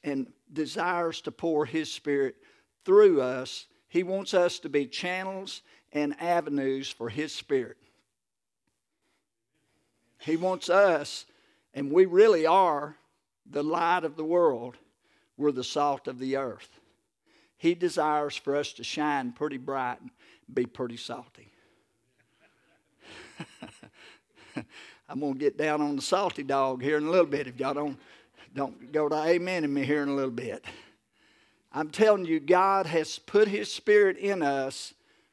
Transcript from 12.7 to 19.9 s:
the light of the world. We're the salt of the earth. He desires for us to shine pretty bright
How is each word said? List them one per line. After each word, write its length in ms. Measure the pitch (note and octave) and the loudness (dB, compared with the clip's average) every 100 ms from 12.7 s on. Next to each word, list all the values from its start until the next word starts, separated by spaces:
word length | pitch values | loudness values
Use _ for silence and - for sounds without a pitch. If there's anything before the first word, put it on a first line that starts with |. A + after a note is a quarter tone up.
| D3 D3 D3+ _ _ _ _ _ | 0 -4 -12 _ _ _ _ _
the 160 | C#3+ | -4
light 420 | D3 E3+ E3+ F3+ | -2 0 0 0
of 120 | D#3 D#3+ | -2 -6
the 80 | |
world. 520 | D#3 F3 E3 A#2+ A#2+ - _ _ _ _ _ - | 0 4 4 2 -6 -16 _ _ _ _ _ -2
We're 140 | D3 | -2
the 120 | B2+ | 0
salt 440 | B2 D3+ C#3+ C3+ - | -4 0 0 -2 -6
of 100 | B2+ | -8
the 180 | C3 C3+ | -4 -4
earth. 440 | C3 G2 - _ _ _ _ _ _ _ _ _ | -4 -10 -18 _ _ _ _ _ _ _ _ _
He 180 | E3 | -2
desires 640 | F3 F3 E3+ D#3 D3+ D3 - | 0 -2 0 0 0 -2 -6
for 200 | - C#3+ | -2 -2
us 160 | C#3 | -2
to 100 | - | -8
shine 480 | A#2 D#3 D3+ C#3+ B2 | -10 -4 -2 -2 -4
pretty 240 | A#2+ D3+ C3 | -6 -6 -6
bright 420 | B2+ A#2+ B2 | -8 -6 -6